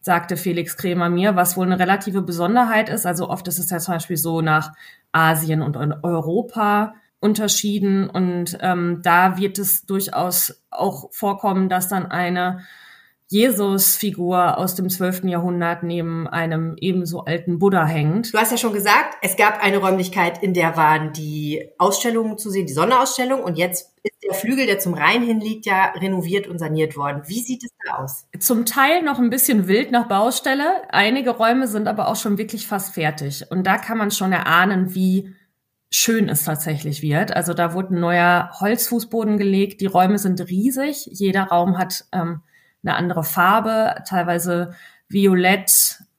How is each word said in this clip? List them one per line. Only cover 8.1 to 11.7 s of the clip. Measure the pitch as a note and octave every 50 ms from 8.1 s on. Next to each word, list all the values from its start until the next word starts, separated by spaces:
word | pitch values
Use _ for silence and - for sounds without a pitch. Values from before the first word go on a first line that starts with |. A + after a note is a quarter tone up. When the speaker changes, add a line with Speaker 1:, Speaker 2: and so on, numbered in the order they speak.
| - F3 F#3 F3+ F3+ F3+ F3 E3+ - -
Speaker 1:
ähm, | - F#3 F3+ F3 F3 F3 F3 E3+
da | F3+ F3+ E3+ F3 F#3 F#3+ F3+
wird | F3+ G3+ G3 F#3+ G3+
es | G3+ F#3+ - - -
durchaus | - G3 F#3+ G3 - - - E3+ F3+ F3 - - - - _ _ _
auch | - - C3+ D3 C#3 C#3 - -
vorkommen, | - - - G3+ G3+ G3 - G3+ F#3 F#3+ F#3+
dass | F#3